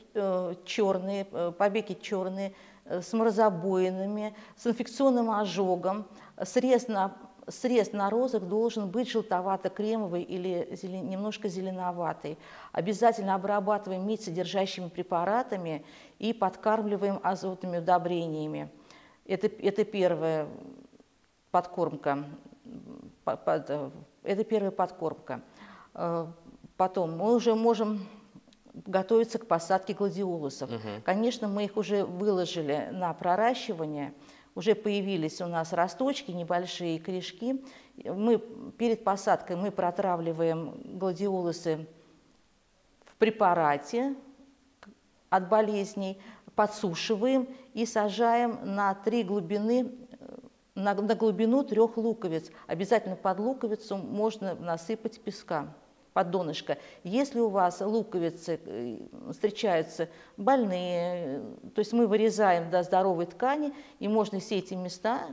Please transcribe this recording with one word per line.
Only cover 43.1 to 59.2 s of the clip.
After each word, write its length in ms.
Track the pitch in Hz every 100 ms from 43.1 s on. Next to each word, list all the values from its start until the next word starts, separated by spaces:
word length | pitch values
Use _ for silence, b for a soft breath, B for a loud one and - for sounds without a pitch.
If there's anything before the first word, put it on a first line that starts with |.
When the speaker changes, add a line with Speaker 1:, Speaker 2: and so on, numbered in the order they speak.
| -
Speaker 1:
препарате 1000 | 220 214 196 175 151 143 - 240 269 269 - - - _ _ _ - - _ _ _
от 180 | 190 180
болезней, 720 | 214 214 208 196 - 190 190 B B - -
подсушиваем 920 | 208 214 196 165 - 214 240 269 254 B B
и 120 | - 226
сажаем 760 | 220 208 190 233 233 240 220
на 320 | - 196 202 196
три 280 | - 240
глубины, 720 | 190 202 165 202 214 247 254 254 - -
э, 180 | - - - _ _ -
на, 180 | 202
на 220 | 202 208 220
глубину 480 | 220 185 220 262
трех 320 | 226 214 226 226
луковиц. 560 | 226 220 185 160 160 B -
Обязательно 480 | 165 190 226 202 185
под 240 | 196 185
луковицу 560 | 220 262 226 208 - 196
можно 600 | 170 202 220 214 196 170
насыпать 680 | 175 165 - 220 226 -
песка, 520 | - 196 - 160 147 - - _ _
под 200 | - 180
донышко. 460 | 185 165 - - 143 B B
Если 360 | 175 220 277 233
у 80 | 226
вас 320 | 196 180 175
луковицы, 800 | 196 226 214 185 165 160 - 165 -
э, 320 | 98 120 110 - -